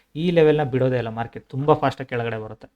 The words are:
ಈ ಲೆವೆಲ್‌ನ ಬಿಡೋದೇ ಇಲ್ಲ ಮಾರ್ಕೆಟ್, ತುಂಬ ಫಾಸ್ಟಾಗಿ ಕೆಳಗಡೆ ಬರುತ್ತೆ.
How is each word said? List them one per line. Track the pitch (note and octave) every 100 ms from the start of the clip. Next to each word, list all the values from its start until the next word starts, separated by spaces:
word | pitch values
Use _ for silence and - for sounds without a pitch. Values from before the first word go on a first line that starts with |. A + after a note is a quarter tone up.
| _ D3
ಈ | F3
ಲೆವೆಲ್‌ನ | E3+ D#3 D3+
ಬಿಡೋದೇ | C#3+ B2+ B2+ B2+
ಇಲ್ಲ | A2+
ಮಾರ್ಕೆಟ್, | A2 A#2 A#2 -
ತುಂಬ | C3+ C#3+
ಫಾಸ್ಟಾಗಿ | D3+ C#3+ - C3
ಕೆಳಗಡೆ | B2 A#2 A2+
ಬರುತ್ತೆ. | A2 A2 -